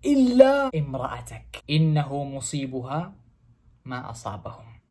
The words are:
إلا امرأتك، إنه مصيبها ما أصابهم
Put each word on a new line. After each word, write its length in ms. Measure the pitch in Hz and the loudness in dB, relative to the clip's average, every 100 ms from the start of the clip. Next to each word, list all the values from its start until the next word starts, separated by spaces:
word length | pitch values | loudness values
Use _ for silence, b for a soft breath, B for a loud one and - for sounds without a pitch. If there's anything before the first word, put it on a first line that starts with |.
إلا 640 | 294 277 247 247 269 277 269 | 2 4 6 8 8 6 0
امرأتك، 880 | 160 143 131 127 - - - - - - | -2 -4 -6 -6 -8 -12 -16 -16 -18 -2
إنه 540 | 151 160 151 139 143 | 2 4 2 0 -6
مصيبها 880 | 139 135 - 143 135 131 123 147 185 - _ _ _ _ _ _ | -6 -8 -6 -6 -6 -6 -6 -6 -8 -14 _ _ _ _ _ _
ما 260 | - 123 - | -12 -10 -10
أصابهم 540 | 117 107 101 117 - - 113 _ | -12 -10 -10 -14 -18 -20 -20 _